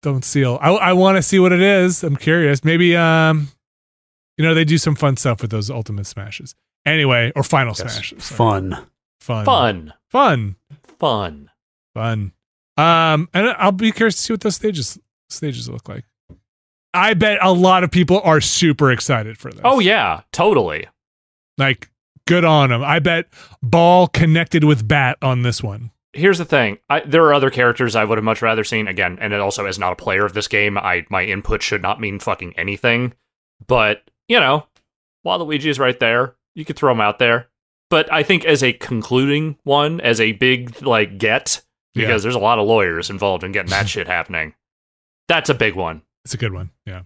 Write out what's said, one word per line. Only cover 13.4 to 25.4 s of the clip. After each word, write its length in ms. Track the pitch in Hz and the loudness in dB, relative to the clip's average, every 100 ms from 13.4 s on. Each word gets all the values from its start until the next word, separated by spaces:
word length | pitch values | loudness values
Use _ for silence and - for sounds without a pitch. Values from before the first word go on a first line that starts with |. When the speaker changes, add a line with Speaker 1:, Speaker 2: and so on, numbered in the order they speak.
| 220 - | -2 0
Speaker 1:
I'll 140 | 196 | 0
be 180 | 190 226 | 2 -2
curious 240 | - 226 | 0 0
to 80 | - | 0
see 100 | - | -6
what 80 | 220 | -4
those 120 | 220 | -4
stages, 420 | 180 214 175 123 - _ _ _ | -2 -4 -4 -8 -12 _ _ _
stages 400 | - 151 120 117 | -10 -8 -8 -12
look 200 | 120 - | -14 -14
like. 160 | 104 - _ _ - _ _ _ _ _ | -16 -16 _ _ -20 _ _ _ _ _
I 200 | 175 208 | 0 0
bet 240 | 202 214 202 | 2 0 2
a 100 | 185 | 2
lot 300 | 180 185 185 | 4 4 4
of 80 | 180 | 2
people 300 | 180 170 185 | 0 2 2
are 180 | 165 156 | 4 2
super 520 | - - 170 143 139 | 2 0 0 2 2
excited 440 | 120 - 123 107 110 | 2 0 -4 -4 -12
for 140 | - | -18
this. 100 | - | -4
Speaker 3:
Oh, 160 | 240 262 | 2 4
yeah, 400 | 185 214 107 78 _ | 4 2 0 -2 _
totally. 560 | - 190 170 92 76 - _ _ _ _ _ _ - | 0 2 4 2 -4 -10 _ _ _ _ _ _ -2
Speaker 1:
Like, 320 | 135 131 - _ _ _ - | -2 -2 -8 _ _ _ 0
good 160 | 170 | 2
on 260 | 165 151 139 | 4 4 4
'em. 140 | 117 | 0
I 160 | 139 160 | 0 0
bet 260 | 156 170 - _ - - | 0 -2 -4 _ -20 -10
Ball 460 | 120 170 170 180 180 | 0 4 6 6 4
connected 560 | - 165 160 165 170 | 2 4 4 2 2
with 240 | 151 143 107 | 4 2 2
Bat 320 | 147 131 - | 0 0 -2
on 220 | 139 127 | -2 0